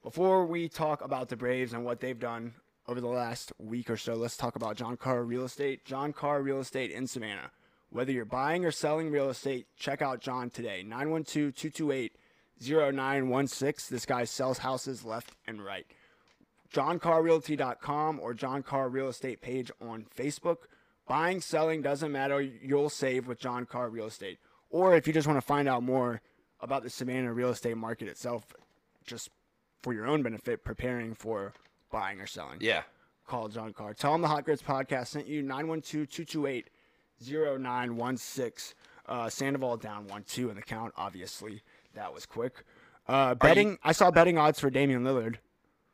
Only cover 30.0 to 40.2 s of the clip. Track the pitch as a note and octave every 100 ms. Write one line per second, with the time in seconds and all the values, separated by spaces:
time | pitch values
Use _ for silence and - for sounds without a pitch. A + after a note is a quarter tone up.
30 | A2+ D3+ B2 G#2+ - A#2 - A2 B2 B2
31 | A2+ A2+ A2 G#2+ G2 - _ _ _ A2+
32 | F#2+ G2 G2+ G#2 D2 D2 A2 F2+ - _
33 | _ _ - B2 A2 A2 A2 G2+ G#2 G#2
34 | C#3+ D#3+ E3 D3+ C#3 C#3+ - C3+ C3+ C3+
35 | B2 D3 B2+ D3+ C#3 C3+ D#3+ D#3+ D3+ D3+
36 | D3 - E3 D#3 C#3+ B2+ - _ _ _
37 | _ _ A#2+ D#3 D3+ C3+ C3 B2 B2 A#2
38 | A#2+ B2+ - - A#2+ - - - - -
39 | - A#2+ A2+ - C#3 C#3 C3 A#2 A2+ G#2
40 | G#2 G2+